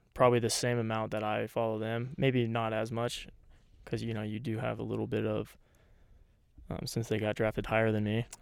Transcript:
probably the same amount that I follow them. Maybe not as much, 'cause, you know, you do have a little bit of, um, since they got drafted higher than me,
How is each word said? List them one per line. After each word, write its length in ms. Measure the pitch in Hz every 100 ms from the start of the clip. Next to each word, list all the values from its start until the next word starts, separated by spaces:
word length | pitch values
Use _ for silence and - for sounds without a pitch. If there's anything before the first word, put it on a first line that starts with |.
| _
probably 240 | - 123 120
the 100 | 113
same 280 | - 123 120
amount 320 | 113 110 110
that 120 | 110
I 240 | 107 110 110
follow 320 | 120 113 107
them. 360 | 110 117 127 -
Maybe 300 | 135 123 113
not 260 | 117 110
as 180 | 110 113
much, 380 | 113 120 - - - - - - -
'cause, 180 | - 113
you 120 | 113
know, 80 | 107
you 160 | 107 110
do 180 | 117 110
have 200 | 117 110
a 40 |
little 240 | 110 110 110
bit 200 | 107 107
of, 300 | 107 104 - _ _ - - - - - _ _ - -
um, 160 | - -
since 220 | 113 113
they 100 | 107
got 180 | 107 107
drafted 300 | 110 110 -
higher 260 | 110 113
than 120 | 107
me, 200 | 107 110 - -